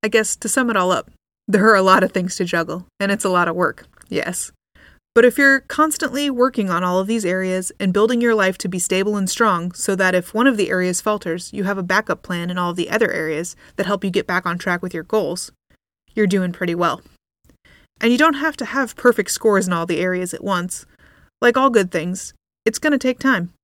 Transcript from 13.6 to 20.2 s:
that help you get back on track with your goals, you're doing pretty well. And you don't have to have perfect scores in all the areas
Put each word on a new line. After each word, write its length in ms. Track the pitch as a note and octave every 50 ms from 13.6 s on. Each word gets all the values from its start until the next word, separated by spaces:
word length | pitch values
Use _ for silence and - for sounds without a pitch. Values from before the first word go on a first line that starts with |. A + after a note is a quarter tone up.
| - - _
that 100 | - G3
help 180 | F3+ G3+ G3 -
you 60 | G3
get 160 | F3+ G3 -
back 180 | - F3+ F3+ F#3
on 140 | F3+ E3+ F3
track 240 | - G3 F3+ F3 F3
with 100 | F#3 -
your 120 | E3+ D#3+
goals, 480 | _ - A3 F#3+ D3 E3+ F#3 - - _ _ _ _ _ _ _ _ _ _ _ _ _
you're 120 | - G#3+
doing 260 | F#3+ F#3 G3 F#3 F3+ F3
pretty 220 | - F#3+ F3 E3+
well. 260 | F3 F3 E3+ C3+ - _ _ _ _ _ _ _ _ _ _ _ _ _ _ _ _ _ _ _ _
And 140 | - A#3 A#3+
you 60 | A#3
don't 160 | D4+ E4 D4+
have 240 | C#4 C#4+ D#4+ C#4+ -
to 80 | C#4
have 280 | - - C4+ C4+ A3+ -
perfect 360 | - - B3 A#3 - G3 -
scores 360 | - - - A3 G#3 G3 F#3+
in 60 | F3+ F3+
all 140 | E3 E3
the 140 | F3 F3 -
areas 340 | F3 F#3 F#3 F3+